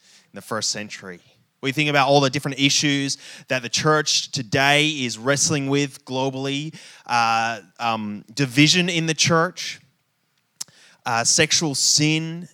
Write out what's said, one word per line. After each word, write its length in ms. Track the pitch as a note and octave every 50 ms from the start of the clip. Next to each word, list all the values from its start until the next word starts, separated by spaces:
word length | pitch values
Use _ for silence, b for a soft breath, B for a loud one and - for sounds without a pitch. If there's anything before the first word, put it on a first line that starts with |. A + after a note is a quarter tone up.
| b b b b b b
in 60 | - G2+
the 60 | G2
first 260 | - A#2 G#2+ G#2 -
century. 500 | - A2 G#2+ G#2 - - - F#2+ F2 F2 - _ _ _ _ _ _ _
We 100 | - C3+
think 180 | C3 D3+ D3+ D3
about 180 | C#3+ C#3+ C3+ C3+
all 140 | C#3 C#3+
the 80 | C#3 C3+
different 300 | C3 D3 - C#3+ C3+ B2+
issues 580 | C#3 C#3 - - - D3 C#3 C#3 C#3 C#3 C3+ B B B B B B -
that 160 | C3+ B2+ A#2+
the 60 | A#2
church 600 | - - B2 D#3 D#3 D3+ D3+ - - - - -
today 580 | - C#3+ B2+ G#2 C#3 C#3 C3+ C#3 C#3+ D3 D3+ D#3
is 300 | D#3 C#3+ C3 A#2+ G#2+ G#2+
wrestling 540 | A2+ C3 C#3 C#3+ - - D#3+ C#3+ C#3 C3+
with 340 | C#3 C#3+ C#3+ C3+ C3 - -
globally, 680 | - B2+ C3 C3 C3+ C3+ C3 C3+ C#3 C#3 C#3+ D3+ D#3+ B B B B B B B -
uh, 540 | A#2+ A#2+ A#2 A2+ A#2 A2+ A2+ A2+ A#2 G#2+ F2+ F2 _ -
um, 460 | A#2 A#2 A2+ A2 G#2+ G#2 G#2 G2+ - -
division 580 | A2+ - C#3+ B2+ A#2 C3+ D3 D3+ D#3+ F#3 F3 F3+
in 180 | F3 E3 D#3+ D#3+
the 80 | D#3
church, 640 | - - - E3+ E3 E3 F#3 F3 - - - - - _ _ _ _ _ _ _ _ _ _ _ _ _ _ _ _ - b b b b b b b b
uh, 200 | A#2+ A#2+ A#2 A#2
sexual 500 | - - - D#3+ D3+ - - F3+ D#3 C3+
sin 760 | - - - - - D3+ D3+ D#3 D#3+ D#3+ E3 E3 E3+ F3+ -